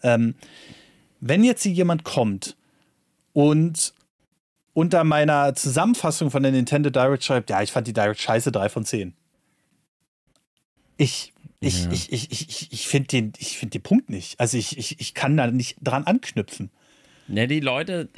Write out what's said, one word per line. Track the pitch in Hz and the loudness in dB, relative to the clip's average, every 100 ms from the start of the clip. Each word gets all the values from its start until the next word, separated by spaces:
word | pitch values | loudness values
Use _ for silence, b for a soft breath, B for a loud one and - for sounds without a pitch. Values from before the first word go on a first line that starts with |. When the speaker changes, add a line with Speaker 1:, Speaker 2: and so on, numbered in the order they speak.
Speaker 1:
Ähm, | 127 117 117 - B B B B B B B _ | 2 2 2 -2 B B B B B B B _
wenn | 120 175 240 | 0 4 4
jetzt | - | 4
hier | 202 | 0
jemand | 180 175 165 | 2 2 0
kommt | - - 110 95 - - _ _ _ _ _ _ _ | -2 -2 0 -2 -8 -16 _ _ _ _ _ _ _
und | 147 147 151 165 160 - - _ _ _ _ _ _ _ | 2 4 6 2 0 -6 -8 _ _ _ _ _ _ _
unter | 160 170 180 160 | 0 2 4 4
meiner | 151 151 147 143 139 | 4 4 4 2 0
Zusammenfassung | 143 135 202 240 165 156 151 | -2 2 2 2 0 -2 -2
von | 135 | 2
der | 135 | 2
Nintendo | 131 123 147 147 | 2 2 0 2
Direct | 131 131 139 | 2 2 2
schreibt, | - 127 - | 0 -2 0
ja, | 98 | -2
ich | 104 | 0
fand | 123 113 | -4 -2
die | |
Direct | 110 104 107 | 0 0 0
scheiße, | - 113 135 | 0 0 0
drei | 107 - | 0 -2
von | - | -2
zehn. | 110 113 90 - _ _ _ _ _ _ _ _ _ _ _ _ _ _ _ _ _ - | -6 -6 -8 -12 _ _ _ _ _ _ _ _ _ _ _ _ _ _ _ _ _ -2
Ich, | 135 - - _ - _ | -2 -2 -12 _ -20 _
ich, | - 90 87 | -2 -2 -2
Speaker 2:
Ja. | |
Speaker 1:
ich, | 87 - | -4 -4
ich, | 117 - | -6 -6
ich, | 120 156 | -10 -10
ich, | - - | -12 -12
ich | 117 - | -10 -2
find | 147 131 | -2 0
den, | 131 107 - | -2 -2 -8
ich | - - | -12 -10
find | 110 | -10
den | 110 | -10
Punkt | - 220 - | 2 2 2
nicht. | 98 - - | -8 -10 -4
Also | 120 123 | -2 0
ich, | 104 - | -4 -8
ich, | 113 - | -10 -10
ich | - | -10
kann | - 139 151 | -4 0 2
da | 120 | 2
nicht | 127 123 - | 0 -4 -6
dran | 127 127 147 | -4 -2 0
anknüpfen. | 240 - - 101 - 98 b b b b b - | 0 0 -6 -6 -10 -14 b b b b b -6
Speaker 2:
Ne, | 101 123 | -2 0
die | 151 | 0
Leute, | 135 127 170 175 123 | 0 -2 -4 -6 -8